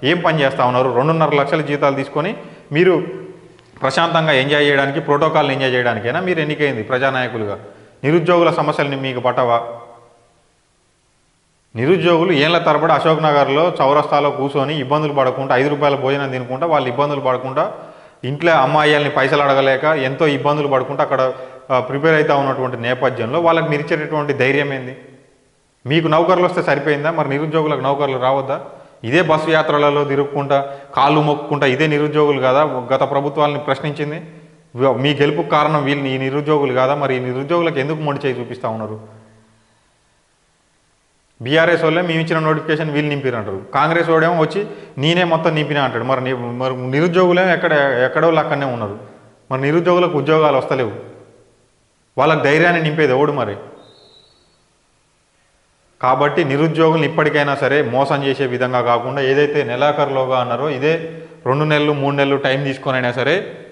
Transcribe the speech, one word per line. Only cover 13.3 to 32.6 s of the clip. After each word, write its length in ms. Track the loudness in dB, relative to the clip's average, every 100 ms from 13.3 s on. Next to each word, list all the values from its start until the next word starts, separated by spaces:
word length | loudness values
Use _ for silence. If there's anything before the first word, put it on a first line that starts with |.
| 2 2 2 0 2
చౌరస్తాలో 480 | 2 2 2 2 0
కూర్చొని 420 | 0 -2 -2 -2 -2
ఇబ్బందులు 340 | -2 0 0
పడకుండా, 380 | 0 0 0 0 2
ఐదు 140 | 2
రూపాయల 260 | 2 0 0
భోజనం 360 | 0 -2 -2
తినుకుంటా, 340 | -6 -6 -4 0
వాళ్ళు 220 | 0 0
ఇబ్బందులు 320 | -2 -2 0 -2
పడకుండా, 360 | -2 -2 -4 -4 -6 -18 -20 -20 _
ఇంట్లో 280 | -8 -2 2
అమ్మాయిల్ని 600 | 4 4 2 4 2 2 0
పైసలు 240 | 0 2
అడగలేక 420 | 2 4 4 2
ఎంతో 420 | 2 0 -2 0 0
ఇబ్బందులు 400 | 2 0 0 2
పడుకుంటూ 340 | 0 0 -2
అక్కడ, 180 | -2 0 0 -2 -12 -18 -2
ఆ, 80 | -2
ప్రిపేర్ 360 | 0 0 2 2
అవుతా 200 | 4 2
ఉన్నటువంటి 420 | 0 -2 -4 -4
నేపథ్యంలో 600 | -4 0 0 0 -4 0
వాళ్ళకి 280 | 2 2 0
మీరు 120 | -4
ఇచ్చేటటువంటి 520 | -2 -4 -2 -4 -2
ధైర్యం 400 | 0 2 0 -2
ఏంది? 220 | -6 -10 -16 -20 -20 _ _ _ _ _ _ -2
మీకు 220 | 0 2
నౌకర్లు 380 | 2 2 2 2
వస్తే 160 | 0
సరిపోయిందా? 500 | 0 0 0 -2 -2
మరి 180 | -2 -2
నిరుద్యోగులకు 520 | -2 -2 -2 0 -2
నౌకర్లు 380 | -2 0 -2 0
రావద్దా? 360 | 0 0 -2 -6 -8 -20 -20 -12
ఇదే 180 | -2 0
బస్సు 280 | 2 0 2
యాత్రలలో 540 | 0 2 2 2 2
తిరుగుకుంటా, 560 | 0 0 -2 -2 0 0 -2 -10 -8 0
కాళ్ళు 260 | 2 4
మొక్కుకుంటా 460 | 2 -2 -2 -2 0
ఇదే 200 | 2 0
నిరుద్యోగులు 540 | 0 0 2 2 2
కదా 220 | 2 2